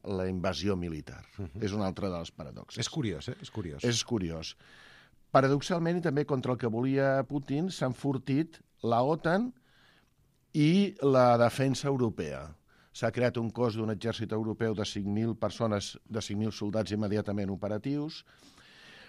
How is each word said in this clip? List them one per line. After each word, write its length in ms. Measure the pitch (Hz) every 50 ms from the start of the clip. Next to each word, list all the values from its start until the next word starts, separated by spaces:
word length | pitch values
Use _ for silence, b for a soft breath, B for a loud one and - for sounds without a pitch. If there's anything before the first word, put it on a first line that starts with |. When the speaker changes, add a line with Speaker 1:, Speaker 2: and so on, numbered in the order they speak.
| -
Speaker 1:
la 240 | - 101 92 92 92
invasió 480 | 92 92 85 95 90 - 87 101 101
militar. 480 | 90 87 87 80 76 69 - 64 - - - - -
Speaker 2:
Mhm. 260 | 101 90 - 104 113
Speaker 1:
És 80 | 98
un 100 | 98 107
altre 280 | 101 95 85 90 90 98
dels 220 | 90 85 82 -
paradoxes. 480 | - - 85 67 - - 95 - - 107
Speaker 2:
És 100 | 113 -
curiós, 380 | - 160 131 107 87 73 - -
eh? 60 | 127 -
És 80 | - -
curiós. 340 | - 113 95 85 71 69 -
Speaker 1:
És 200 | 120 117 113 -
curiós. 520 | - 123 110 92 82 82 80 80 - - B B B B B B B B B B B B B _ _
Paradoxalment, 640 | - - 131 135 143 143 - - 185 170 165 165 175 180
i 20 |
també 240 | 170 170 135 147 147
contra 260 | 143 147 127 - 123
el 60 | 127 113
que 100 | 123 117
volia 560 | 107 113 123 135 135 135 135 135 135 135 135 -
Putin, 420 | 143 147 139 - 135 143 170 190
s'ha 140 | 170 - 147 131
enfortit 720 | 123 - - 139 143 131 - - 135 139 160 160 - - _ _ _ _ -
la 180 | 113 117 113 127
otan 500 | 139 165 156 - 165 170 196 240 254 - b b b b b b b b b b b b _ _ _ _ _ _ _ -
i 420 | 156 147 151 170 196 202 190 - -
la 360 | - 139 131 127 123 123 120 117
defensa 500 | 117 117 - - 135 139 127 - - 143
europea. 680 | 139 131 123 113 80 - 87 76 69 67 71 78 78 - _ b b b b b b
S'ha 180 | - - 117
creat 260 | 113 123 123 120 117 123
un 120 | 117 113
cos 240 | 104 117 123 120 107
d'un 160 | 113 110 107
exèrcit 400 | 110 92 - 117 107 - 113 98
europeu 420 | 110 107 110 110 107 - 117 113 110
de 120 | 95 104
cinc 200 | - - 107 98
mil 300 | 101 101 107 113 117 110
persones, 640 | 113 - 104 - - 117 113 107 101 92 - - - _ -
de 140 | 107 110
cinc 180 | 101 - 104 101
mil 120 | 110 110
soldats 400 | 101 - 107 104 95 110 107 92
immediatament 580 | 107 104 107 101 101 107 98 104 101 101 101 95
operatius. 720 | 98 90 - 101 107 107 - 139 139 147 147 156 - - - B B B B B B B B B B B B B B B B